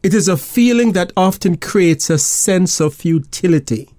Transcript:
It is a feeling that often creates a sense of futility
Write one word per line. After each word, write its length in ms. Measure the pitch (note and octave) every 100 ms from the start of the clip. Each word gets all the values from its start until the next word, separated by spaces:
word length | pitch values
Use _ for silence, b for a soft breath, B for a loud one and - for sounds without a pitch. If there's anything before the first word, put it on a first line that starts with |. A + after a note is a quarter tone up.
It 100 | F#3+
is 140 | G#3 F3
a 100 | E3+
feeling 540 | - - A#3+ A#3 A#3
that 200 | F#3 F3 -
often 400 | F#3 F#3 F#3+ E3+
creates 500 | - G#3 F3 D3+ -
a 120 | D#3
sense 600 | - - - F#3 F3+ -
of 140 | D#3
futility 960 | - E3+ E3 - - F3+ D#3+ - A2 -